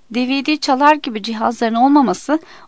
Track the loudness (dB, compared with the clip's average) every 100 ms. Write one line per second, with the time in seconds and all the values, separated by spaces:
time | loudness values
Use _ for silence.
0 | _ -6 -2 -2 -2 -4 0 2 4 2
1 | -2 -10 -8 -4 -4 -2 -2 2 4 4
2 | 4 -2 -2 -4 -4 -20